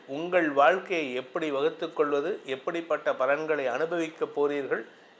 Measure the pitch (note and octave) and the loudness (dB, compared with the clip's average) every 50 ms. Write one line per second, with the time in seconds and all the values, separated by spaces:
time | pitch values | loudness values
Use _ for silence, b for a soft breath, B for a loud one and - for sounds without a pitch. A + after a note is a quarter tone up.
0 | - - C3+ D3 E3 F3+ F3 F3+ E3+ D3+ C#3 C#3 C#3+ D#3+ F#3 F#3+ F#3 - F#3 E3 | -14 -10 -8 -6 -4 0 2 2 2 4 4 6 6 6 6 4 0 -2 -2 -2
1 | D3+ C3 B2 B2 C3 - - F3+ D#3+ D#3 C#3 C3+ C#3+ D#3+ D#3+ - F3 D#3+ - - | -2 -2 -4 -4 -6 -4 -4 -4 -2 -2 -2 0 0 0 0 -2 -8 -8 0 0
2 | D3+ C#3+ C#3+ C#3+ C#3+ F3 A3 - - C3+ C3+ C3 - F3 E3+ E3 E3+ E3 D3+ D3 | 0 2 2 0 0 -2 -4 -6 -6 -6 -8 -6 -4 -4 -4 -4 -2 -2 -2 0
3 | - D3+ C3+ - C3 C3 C#3+ D3+ D#3 D#3 D#3 D3 C3+ B2 A#2+ C3 D#3+ E3 F3 E3+ | 0 -2 0 2 2 2 2 2 2 0 0 0 0 -2 0 0 -2 -2 0 -2
4 | E3 D#3+ D#3 - D#3 D3 - D3 C#3+ C#3+ C#3+ C#3+ C3+ B2 D3 - A2+ - B B | -2 -4 -4 -4 -6 -4 0 0 0 2 2 0 -2 -2 -4 -4 -6 -10 B B
5 | B B B B | B B B B